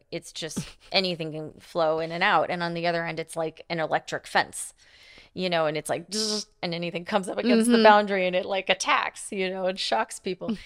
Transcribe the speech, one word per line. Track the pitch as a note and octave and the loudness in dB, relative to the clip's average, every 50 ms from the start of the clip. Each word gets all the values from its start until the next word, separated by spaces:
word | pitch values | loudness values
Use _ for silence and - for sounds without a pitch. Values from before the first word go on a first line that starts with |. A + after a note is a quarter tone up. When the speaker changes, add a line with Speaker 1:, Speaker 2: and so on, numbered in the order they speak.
| _ _ | _ _
Speaker 1:
it's | E3+ D#3+ - - | -10 -10 -10 -10
just | - - E3+ D3+ - - - - - _ | -12 -10 -10 -8 -8 -8 -10 -10 -14 _
Speaker 2:
<laughs> | - - | -12 -2
Speaker 1:
anything | - G3 F#3+ F3+ F3 D#3+ D#3+ D#3 | 0 0 0 0 -2 -4 -6 -8
can | D3+ D#3 D#3 - - - | -8 -8 -10 -12 -14 -18
flow | - - - F3 D#3+ D#3 D#3+ D#3+ | -20 -6 0 2 2 2 2 0
in | E3 D#3+ | -2 -4
and | E3 F3 F#3 | -2 0 2
out. | G#3 F3+ D#3+ - - | 4 4 4 4 2
And | F3+ F3 | 0 -2
on | E3+ E3+ E3+ | -2 -4 -2
the | E3+ E3 F3 | -2 -2 -2
other | E3+ E3+ E3+ | -2 -2 -4
end, | E3 E3 D#3+ | -4 -6 -6
it's | E3 - - | -8 -8 -6
like | E3 D#3+ D#3+ D#3 - - - | -4 -4 -4 -6 -10 -8 -6
an | E3+ E3 | -4 -2
electric | D#3 - D3+ E3 - - D#3 - - | 0 0 0 -2 -2 -4 -8 -8 -8
fence, | - - F#3 - - - - - - - _ _ _ - - - - - - - _ | 0 0 0 0 0 -6 -12 -12 -14 -16 _ _ _ -20 -20 -20 -20 -20 -20 -20 _
you | _ F3+ F#3 F3+ | _ -6 -2 0
know, | F3 E3 D#3+ | 0 2 2
and | D3+ D#3 | 0 0
it's | D3+ - - | -2 -4 -4
like, | B2+ D3+ E3+ - | -6 -6 -6 -6
"Zzz," | G3 G#3+ A3 G#3+ G#3+ G#3 - - _ _ | -6 -4 -2 -2 -4 -4 -6 -10 _ _
and | - F3 E3 | -6 -6 -4
anything | E3+ F3 E3+ - E3+ F3 | -4 -6 -6 -6 -6 -6
comes | - G#3+ G3+ F3+ - | -2 -2 -2 -2 -2
up | - - | -4 -2
against | G#3+ A#3+ A#3+ A3+ A3 A#3+ | 2 4 4 4 6 6
the | A#3+ | 6
Speaker 2:
Mm-hmm. | A3+ A3 | 8 10
Speaker 1:
boundary | A3 G#3 G#3 G#3 F#3+ G3 F#3+ F#3 | 10 10 8 6 2 0 0 0
and | F3+ F3+ | 0 0
it, | F3+ G#3 | 0 -2
like, | - G3 G3 F#3+ - | -2 -4 -2 0 0
attacks, | F#3+ - - C#4+ C#4+ A#3+ - - - - - - | -2 0 0 0 0 0 0 -2 -6 -10 -12 -8
you | G#3 G3 F#3 F#3 | -4 -4 -2 -2
know, | F#3+ F#3+ F#3 | -2 -2 -2
and | F#3 F#3+ F#3+ | -2 -2 -2
shocks | - - - A3 A3+ - - - | -2 0 0 0 0 -4 -8 -8
people. | - G3 F3+ - F3 - G#3+ - - | -8 -8 -8 -6 -6 -6 -6 -6 -4